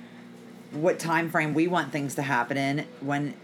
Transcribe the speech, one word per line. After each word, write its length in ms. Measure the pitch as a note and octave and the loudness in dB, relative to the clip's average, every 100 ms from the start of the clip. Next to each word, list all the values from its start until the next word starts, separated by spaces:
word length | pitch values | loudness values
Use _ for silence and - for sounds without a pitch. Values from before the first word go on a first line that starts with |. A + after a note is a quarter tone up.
| - - - - - - - | -18 -18 -20 -20 -20 -20 -10
what 260 | D3 E3+ D#3+ | 0 2 2
time 320 | E3 E3 E3 | 2 2 2
frame 240 | E3 D#3 | 2 2
we 140 | D3 F3 | 4 4
want 240 | F3 C#3+ | 2 0
things 240 | D3+ C#3+ C#3 | -2 -2 -2
to 80 | |
happen 340 | C#3 B2+ A#2+ C#3 | 2 2 2 0
in. 280 | C#3 C#3+ - - | 2 0 -4 -8
When 360 | C#3 C#3+ D3 - | -2 -2 -2 -6